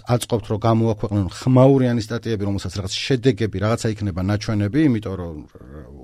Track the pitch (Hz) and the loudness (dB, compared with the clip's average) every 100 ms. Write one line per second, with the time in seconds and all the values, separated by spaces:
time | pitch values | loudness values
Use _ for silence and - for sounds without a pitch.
0 | - 120 - 117 - 107 117 113 113 107 | -2 -2 0 -4 -2 -2 2 2 2 -2
1 | 113 104 90 - - 127 135 139 127 120 | -2 0 -2 -2 4 6 8 6 4 0
2 | 107 117 113 110 101 101 95 92 92 - | -2 -6 -4 -2 -2 -4 -6 -6 -6 -6
3 | - 131 131 123 110 95 104 117 117 110 | -2 0 2 2 0 -2 -2 0 -2 -4
4 | 104 87 92 104 - 107 101 127 156 113 | -4 -2 0 0 0 -2 0 2 2 2
5 | 104 95 85 78 - - 62 71 - 69 | -2 -8 -8 -10 -16 -20 -20 -18 -18 -18